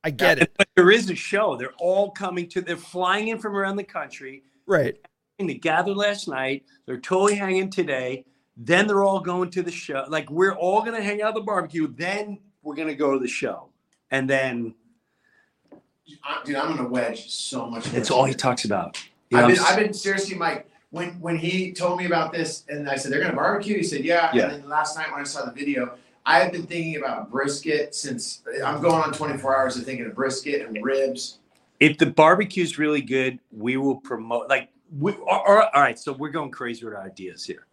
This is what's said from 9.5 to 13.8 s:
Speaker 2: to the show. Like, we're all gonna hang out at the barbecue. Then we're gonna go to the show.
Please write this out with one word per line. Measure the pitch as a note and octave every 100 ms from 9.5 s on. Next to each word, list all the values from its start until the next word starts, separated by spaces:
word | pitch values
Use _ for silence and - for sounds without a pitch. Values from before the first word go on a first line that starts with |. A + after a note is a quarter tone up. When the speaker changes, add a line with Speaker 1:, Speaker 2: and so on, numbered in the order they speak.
Speaker 2:
to | F3+
the | E3+
show. | - - C#3 C3+
Like, | D#3 C3+
we're | D3+ F#3+ F#3
all | F3+ G#3
gonna | A3+ A3+
hang | G3+ G#3
out | G#3+
at | A3
the |
barbecue. | G3+ G3 D#3+ D#3 D3+
Then | A#2+ E3+ G3+ G#3 G3+ _ _
we're | D3+ C#3+
gonna | D#3 C#3
go | C#3+
to | C3+
the | B2
show. | - B2 F#2+ - _